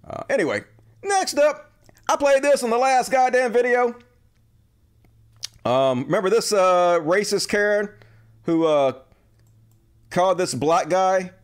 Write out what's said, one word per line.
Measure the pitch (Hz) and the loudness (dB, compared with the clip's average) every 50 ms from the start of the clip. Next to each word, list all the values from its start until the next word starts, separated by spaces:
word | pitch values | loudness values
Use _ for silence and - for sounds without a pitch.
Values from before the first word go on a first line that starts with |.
| - - | -16 -14
Uh, | - - - - | -14 -14 -8 -4
anyway, | - - 185 139 104 104 - _ _ _ _ _ _ _ - | -4 -2 -2 -2 -4 -6 -8 _ _ _ _ _ _ _ -6
next | 392 392 381 370 - - | -4 -2 -2 -2 -2 0
up, | 277 285 302 294 294 - _ _ _ _ - _ _ _ - | 0 0 0 0 -4 -14 _ _ _ _ -20 _ _ _ -2
I | 277 | -2
played | 311 285 277 277 269 269 | 0 2 2 2 2 4
this | 285 285 - 247 | 2 2 2 0
in | 233 | -2
the | 226 240 | 0 0
last | 254 269 262 254 240 - | 2 2 2 0 0 0
goddamn | 262 262 254 254 240 247 262 240 208 | 0 0 0 2 2 0 0 0 0
video. | 240 240 247 240 247 247 240 233 - - _ _ _ _ _ _ _ _ _ _ _ _ _ _ _ _ _ _ _ _ _ _ _ _ _ _ _ - - _ - _ | 0 0 2 2 0 0 -2 -4 -8 -20 _ _ _ _ _ _ _ _ _ _ _ _ _ _ _ _ _ _ _ _ _ _ _ _ _ _ _ -18 -18 _ -8 _
Um, | 113 123 131 135 135 131 123 143 | 0 0 2 2 2 0 -2 -2
remember | 135 156 208 196 190 | -2 -2 -2 0 2
this, | 202 233 226 - 208 | 0 0 0 0 0
uh, | 196 185 185 180 180 180 175 175 170 | 2 2 4 4 2 2 2 2 0
racist | 160 147 180 202 214 196 208 190 - - | 0 0 -2 -2 0 -2 -4 -4 -4 -2
Karen | - 208 208 208 208 208 208 202 - - - - - - _ _ - _ _ | -2 -2 0 0 0 -2 -2 -6 -10 -20 -20 -20 -20 -20 _ _ -20 _ _
who, | - 170 160 165 | -4 -2 0 2
uh, | 160 151 147 139 135 127 127 - _ _ _ _ _ _ _ _ _ _ _ _ _ _ _ _ _ _ _ _ _ | 2 2 2 0 0 -2 -6 -18 _ _ _ _ _ _ _ _ _ _ _ _ _ _ _ _ _ _ _ _ _
called | - 175 180 190 185 165 | -2 0 0 0 0 0
this | 185 165 - | -2 -4 -4
black | 127 135 151 165 180 165 156 | -4 -2 0 0 0 0 0
guy | 170 185 190 185 190 190 190 180 - _ | 0 0 2 2 0 0 -2 -6 -14 _